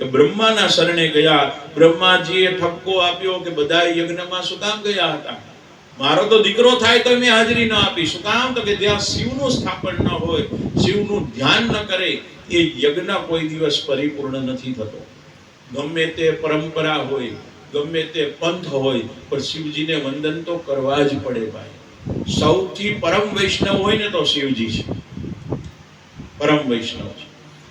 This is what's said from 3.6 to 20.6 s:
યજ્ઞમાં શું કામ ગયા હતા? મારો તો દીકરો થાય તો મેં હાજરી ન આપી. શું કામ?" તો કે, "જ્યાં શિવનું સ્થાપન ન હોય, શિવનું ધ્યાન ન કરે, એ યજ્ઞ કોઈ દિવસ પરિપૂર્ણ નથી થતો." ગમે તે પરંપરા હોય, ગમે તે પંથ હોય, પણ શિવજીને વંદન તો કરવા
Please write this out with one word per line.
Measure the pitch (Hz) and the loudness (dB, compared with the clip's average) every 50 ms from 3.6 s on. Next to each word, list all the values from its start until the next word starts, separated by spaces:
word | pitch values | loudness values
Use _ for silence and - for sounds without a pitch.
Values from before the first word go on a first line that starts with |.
| 147 143 165 170 175 | 0 2 2 2 4
યજ્ઞમાં | 170 165 170 165 165 170 175 180 175 180 180 175 | 2 2 0 0 -2 -4 -6 -6 -6 -6 -6 -6
શું | - 190 170 | -6 -6 -4
કામ | 208 208 214 214 208 | -4 -4 -4 -2 -2
ગયા | 202 202 190 175 160 156 | -2 0 0 0 -2 -2
હતા? | 151 - - - - - - - - - - - - - - - 123 | -4 -8 -10 -12 -14 -16 -18 -20 -20 -20 -20 -20 -20 -20 -20 -10 -4
મારો | 135 143 156 170 202 | 0 2 2 2 4
તો | 208 220 214 208 | 6 6 6 6
દીકરો | 196 202 233 240 247 | 4 4 6 6 6
થાય | 247 - 220 226 247 240 | 6 6 4 4 4 4
તો | 226 247 | 6 4
મેં | 247 247 247 247 | 4 4 6 6
હાજરી | 226 220 226 226 240 233 233 | 6 6 4 4 4 2 2
ન | 226 214 | 2 2
આપી. | 208 202 196 - 175 165 | 2 2 0 0 -2 -2
શું | 151 - - - | -2 -4 -4 -4
કામ?" | 202 220 233 254 262 247 | -2 0 0 0 0 -2
તો | 285 | -2
કે, | 233 202 208 | -2 -2 0
"જ્યાં | - 190 208 208 202 | 0 2 2 2 0
શિવનું | - - - - - 240 254 269 285 254 | 0 -2 -2 -2 -2 -2 -2 -2 0 0
સ્થાપન | 233 226 - 185 185 190 - - 180 170 - | 0 0 -2 -4 -6 -4 -6 -6 -2 0 0
ન | |
હોય, | - - 160 160 170 165 151 - - - - - - - - 185 | 0 0 0 -2 0 0 0 -2 -2 -6 -6 -6 -4 0 2 2
શિવનું | 185 196 208 208 202 208 208 - - | 2 2 2 0 0 -2 -2 -4 -4
ધ્યાન | - - - - 180 214 233 | -6 -2 0 0 2 2 0
ન | 233 - | 0 -2
કરે, | 208 208 202 190 185 185 165 - - - - - - - - | -2 -2 -4 -4 -2 -2 -2 -4 -4 -8 -14 -20 -20 -10 -2
એ | 175 170 165 151 - 123 135 | 0 2 2 2 0 0 0
યજ્ઞ | 147 147 175 180 190 196 185 156 | 0 0 0 -2 -2 -4 -4 -2
કોઈ | 160 165 165 160 156 | -2 -2 -2 -2 -4
દિવસ | 156 160 160 147 143 - - | -2 -2 0 0 0 -2 -2
પરિપૂર્ણ | 147 135 127 147 147 143 143 135 135 131 135 | -2 -2 -2 -2 -2 -4 -4 -6 -6 -4 -4
નથી | 131 127 131 123 123 127 123 | -4 -4 -6 -6 -6 -8 -8
થતો." | 113 107 101 - - - - - - - - - - - - - - - - 127 | -6 -8 -8 -10 -12 -16 -18 -20 -20 -20 -20 -20 -20 -20 -20 -20 -20 -20 -12 -8
ગમે | 135 143 151 165 160 160 | -8 -6 -4 -2 -2 -2
તે | 160 160 - 165 160 | -2 -2 0 0 0
પરંપરા | 156 - 160 156 151 151 156 160 - 165 156 156 156 | 0 0 0 0 0 0 -2 -2 -4 -2 -2 0 0
હોય, | 147 135 127 139 139 123 110 104 - - - - - - - - | -2 -2 -2 -2 -4 -4 -6 -8 -10 -14 -18 -20 -20 -20 -6 -4
ગમે | 147 147 156 165 160 156 | -4 -4 -2 -2 -4 -4
તે | 156 - 165 147 139 - - | -4 -2 -2 -2 -2 -4 -2
પંથ | 165 170 175 180 165 156 | -2 -2 -2 -2 -6 -4
હોય, | 139 135 135 135 131 117 110 107 - - - - | -2 0 0 2 0 0 -2 -6 -10 -14 -8 -6
પણ | 147 139 | -6 -4
શિવજીને | - - - 156 156 151 151 151 156 160 160 | -4 -6 -6 -6 -6 -6 -4 -4 -4 -2 -2
વંદન | 151 135 135 139 147 151 156 151 165 165 | -2 -2 -4 -6 -4 -2 -2 -4 -4 -4
તો | 175 170 | -6 -6
કરવા | 165 | -6